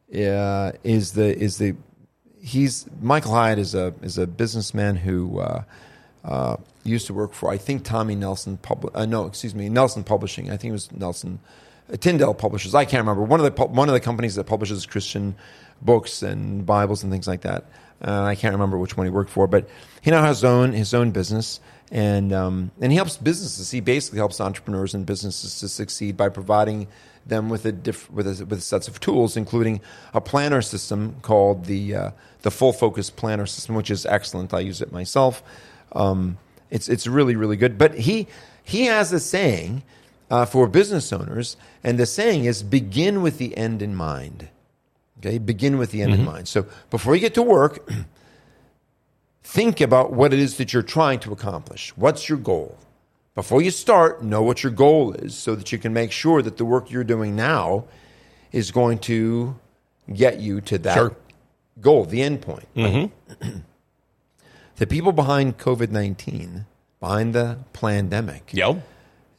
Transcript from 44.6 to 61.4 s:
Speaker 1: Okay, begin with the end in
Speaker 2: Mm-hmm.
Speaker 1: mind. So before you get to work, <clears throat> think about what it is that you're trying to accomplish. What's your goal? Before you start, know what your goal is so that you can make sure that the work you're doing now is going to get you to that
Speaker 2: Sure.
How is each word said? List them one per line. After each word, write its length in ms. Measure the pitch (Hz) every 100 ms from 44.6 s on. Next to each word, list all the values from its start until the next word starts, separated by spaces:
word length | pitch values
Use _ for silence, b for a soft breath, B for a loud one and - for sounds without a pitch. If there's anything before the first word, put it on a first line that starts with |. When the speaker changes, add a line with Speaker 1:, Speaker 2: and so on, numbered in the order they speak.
| _ _ _ _ _ -
Speaker 1:
Okay, 180 | 98 113
begin 380 | 107 101 139 139
with 120 | 117
the 80 | 107
end 100 | 101
in 60 | 101
Speaker 2:
Mm-hmm. 60 | -
Speaker 1:
mind. 160 | 82 90
So 180 | 104 95 B B
before 240 | 113 104
you 60 | 170
get 140 | 214
to 80 | 233
work, 460 | 240 175 147 - -
<clears throat> 1500 | - - _ _ _ _ _ _ _ _ _ _ _ _ _
think 380 | - - 226 165
about 320 | 131 127 127
what 200 | 123 143
it 60 | 135
is 180 | 135 -
that 160 | 123
you're 100 | 123
trying 380 | - 156 151 127
to 120 | 107
accomplish. 600 | 101 101 127 - - - -
What's 320 | 131 156 -
your 100 | 147
goal? 400 | 104 85 71 - _ _ _ _ _
Before 280 | - - 160
you 80 | 180
start, 520 | - - 202 160 -
know 200 | 110 107
what 200 | 113 120
your 100 | 131
goal 400 | 110 143 156 120
is 220 | - - -
so 180 | -
that 180 | 107 90
you 60 | 113
can 140 | 113
make 200 | 113 113
sure 300 | - 156 156
that 140 | 117 -
the 60 |
work 260 | 120 123 -
you're 140 | 123
doing 300 | 117 113 107
now 500 | 104 127 143 85 101 - b b b b b b
is 180 | 127 98
going 280 | 127 120 110
to 560 | 120 113 113 117 123 135 _ _ _ _ -
get 260 | 101 127 104
you 200 | 104 101
to 160 | - 95
that 160 | 92
Speaker 2:
Sure. 220 | 107 117 - _ _